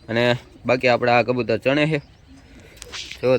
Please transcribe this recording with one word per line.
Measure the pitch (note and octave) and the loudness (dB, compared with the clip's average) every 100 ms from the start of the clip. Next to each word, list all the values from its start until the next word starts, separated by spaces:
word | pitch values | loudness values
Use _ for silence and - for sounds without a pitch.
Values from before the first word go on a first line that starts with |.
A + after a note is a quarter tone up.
| - | -6
અને | A2+ A#2+ B2 - - | 0 0 0 -6 -10
બાકી | A#2+ B2+ B2+ | -2 0 2
આપણા | A#2 B2 A#2+ | 2 2 2
આ | A2+ | 2
કબૂતર | B2 A#2 A2 | -2 -2 -2
ચણે | B2+ D3 D3+ | 0 0 0
છે, | D3 - - - - - - - - - - - - | -2 -6 -18 -20 -20 -20 -20 -20 -20 -16 -14 -14 -4
જો | B2 | 0